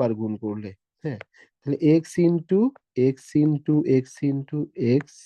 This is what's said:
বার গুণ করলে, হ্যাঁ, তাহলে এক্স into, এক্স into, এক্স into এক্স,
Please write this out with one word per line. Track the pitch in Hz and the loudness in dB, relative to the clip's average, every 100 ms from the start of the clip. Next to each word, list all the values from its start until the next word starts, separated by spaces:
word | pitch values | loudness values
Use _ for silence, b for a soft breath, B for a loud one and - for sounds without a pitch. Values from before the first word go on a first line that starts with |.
বার | 120 | 0
গুণ | 107 110 107 | -2 -6 -6
করলে, | 110 104 104 95 _ _ | -8 -8 -12 -16 _ _
হ্যাঁ, | 156 110 - b b _ | -10 -10 -14 b b _
তাহলে | 139 143 151 | -6 0 2
এক্স | 160 160 - 170 | 2 0 0 2
into, | 170 165 190 254 - _ - 131 | 0 0 0 0 -4 _ 0 0
এক্স | 131 - 151 | 0 -2 0
into, | 151 147 - 151 - 131 | 2 0 0 0 2 0
এক্স | 131 - 143 | 0 -4 -4
into | 139 135 151 - - 120 | -4 -6 -8 -8 -4 0
এক্স, | 135 - - | 0 -2 -14